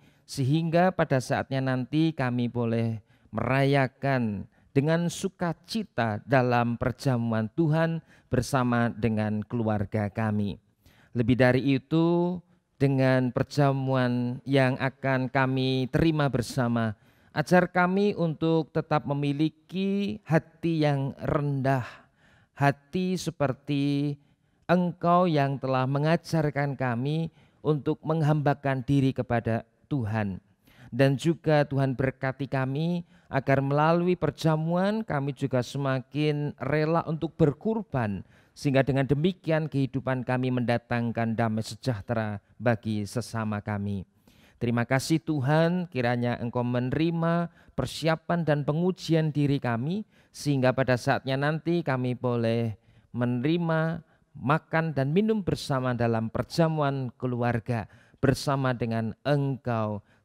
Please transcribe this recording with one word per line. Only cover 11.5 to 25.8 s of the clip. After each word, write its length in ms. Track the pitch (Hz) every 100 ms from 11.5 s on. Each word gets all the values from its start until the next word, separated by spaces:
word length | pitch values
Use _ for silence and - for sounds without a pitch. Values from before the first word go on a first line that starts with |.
| 127 123 131
itu, 600 | - 160 165 175 175 180 - _ _ -
dengan 480 | 139 135 131 131 127
perjamuan 1120 | - 135 - 143 135 131 131 123 123 123 123 -
yang 280 | 139 131 135
akan 480 | 131 - 135 131 127
kami 600 | 139 131 131 131 131 127
terima 360 | 156 165 156 143
bersama, 640 | 123 117 - 120 117 113 104 _ _ _
ajar 400 | - 151 180 175
kami 480 | 180 180 190 208 -
untuk 560 | 170 147 160 165 147
tetap 320 | 160 151 151 -
memiliki 1120 | 143 143 143 156 - - 180 196 196 202 214 -
hati 560 | 156 - _ 165 160
yang 320 | 147 139 135 -
rendah, 640 | 131 156 143 139 131 135 117 - _ _ _ _ _ -
hati 600 | 143 - _ 190 185 185
seperti 1000 | - - 170 127 - 143 143 143 143 143 _ _ _ _ -
Engkau 640 | 175 175 175 170 175 180
yang 240 | 151 139 135
telah 240 | 131 131